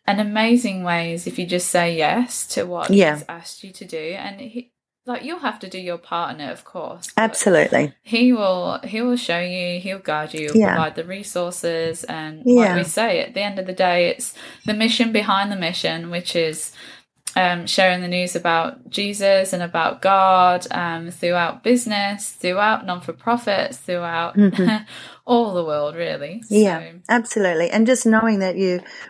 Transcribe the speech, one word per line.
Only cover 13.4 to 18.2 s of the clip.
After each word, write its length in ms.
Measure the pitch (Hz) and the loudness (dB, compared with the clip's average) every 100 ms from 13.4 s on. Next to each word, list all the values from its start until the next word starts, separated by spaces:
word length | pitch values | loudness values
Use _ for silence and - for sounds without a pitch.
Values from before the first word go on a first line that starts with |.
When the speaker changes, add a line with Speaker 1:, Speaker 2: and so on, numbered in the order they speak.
Speaker 1:
end 200 | 202 196 | -4 -6
of 60 | 185 | -8
the 60 | |
day, 360 | 185 185 175 175 | 0 2 2 2
it's 260 | - - - - - | 0 -6 -12 -18 -10
the 100 | - | -6
mission 380 | 214 226 233 226 | 0 0 2 2
behind 400 | 220 202 196 202 | 0 0 0 0
the 40 | 196 | -2
mission, 540 | 170 175 165 165 170 | -4 -4 -4 -6 -6
which 240 | 175 180 | -8 -4
is, 380 | 175 160 156 - - - - _ _ - - | -2 -2 -4 -10 -12 -20 -20 _ _ -4 0
um, 300 | 180 175 170 | 0 0 -2
sharing 340 | - 185 180 | 2 4 2
the 80 | 180 | -2
news 260 | 180 | -2